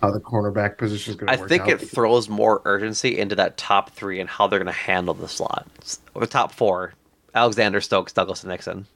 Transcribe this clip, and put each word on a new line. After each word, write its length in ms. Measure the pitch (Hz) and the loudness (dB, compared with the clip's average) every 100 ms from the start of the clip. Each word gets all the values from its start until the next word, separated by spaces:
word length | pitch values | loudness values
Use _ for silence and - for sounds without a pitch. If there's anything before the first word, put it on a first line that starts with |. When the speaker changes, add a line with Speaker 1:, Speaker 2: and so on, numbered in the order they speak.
Speaker 1:
how 100 | 101 | 0
the 80 | 101 | 0
cornerback 580 | - 117 104 104 104 - | -2 -2 -2 0 -2 -2
position 340 | 110 104 107 | -4 -4 -8
is 40 | 98 | -6
gonna 120 | - | 0
Speaker 2:
I 40 | 131 | 0
Speaker 1:
work 120 | 98 | 2
Speaker 2:
think 140 | 175 | 2
Speaker 1:
out. 40 | 104 | 2
Speaker 2:
it 80 | 123 | 0
throws 460 | - - 113 120 107 | -2 0 4 4 2
more 340 | 107 110 104 | 2 4 4
urgency 540 | - 101 110 107 131 - | 2 0 0 -2 -2 0
into 160 | 101 98 | -2 2
that 200 | 92 - | 0 0
top 320 | - 101 - | 0 2 0
three 280 | - 98 95 | -8 -8 -6
and 100 | 92 | -6
how 180 | - 101 | 0 2
they're 120 | 101 | 2
gonna 140 | 90 | -2
handle 420 | 85 - 92 87 | -6 0 0 0
the 140 | 82 90 | -4 -6
slot. 400 | - - - - _ | -6 -4 -6 -8 _
S-, 180 | - - - - | -14 -14 -12 -6
the 80 | 117 | -2
top 240 | 131 - | 0 0
four, 420 | - 107 90 92 - _ _ _ | 0 0 0 -4 -12 _ _ _
Alexander, 460 | 113 120 110 104 101 | 2 2 4 2 2
Stokes, 300 | - 98 90 | 2 0 0
Douglas, 300 | - 92 92 | -2 -2 -4
and 80 | 95 | -8
Nixon. 360 | 90 - 90 104 | -8 -8 -10 -12